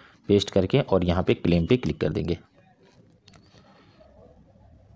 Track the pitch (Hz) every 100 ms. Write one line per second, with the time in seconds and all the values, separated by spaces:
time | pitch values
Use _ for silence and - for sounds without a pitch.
0 | - _ - 101 - 98 92 135 143 95
1 | 87 87 90 117 92 85 80 123 - -
2 | - - 82 85 - _ _ _ _ -
3 | _ _ _ - _ - - - - _
4 | - - - - - - - - -